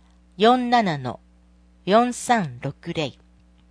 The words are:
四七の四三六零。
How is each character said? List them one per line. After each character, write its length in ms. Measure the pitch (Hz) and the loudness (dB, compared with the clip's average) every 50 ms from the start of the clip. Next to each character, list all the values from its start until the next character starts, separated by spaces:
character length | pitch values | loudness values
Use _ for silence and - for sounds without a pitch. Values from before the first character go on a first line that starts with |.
| _ _ _ _ _ _ _ | _ _ _ _ _ _ _
四 320 | - 202 233 254 254 247 240 | 2 4 4 4 2 2 0
七 300 | 240 240 214 185 151 139 | 2 2 2 0 -2 -4
の 220 | 127 123 - - _ _ _ _ _ _ _ _ _ _ _ _ _ | -6 -8 -10 -10 _ _ _ _ _ _ _ _ _ _ _ _ _
四 280 | 175 202 226 240 247 | 2 2 4 2 2
三 460 | 240 - - - 240 226 175 139 123 120 | -2 -4 -2 0 0 0 -2 -4 -8 -10
六 320 | - 135 - _ - 165 | -10 -10 -10 _ -12 -8
零。 260 | 170 165 151 123 - _ _ _ _ _ _ _ _ _ _ _ | -6 -6 -6 -6 -8 _ _ _ _ _ _ _ _ _ _ _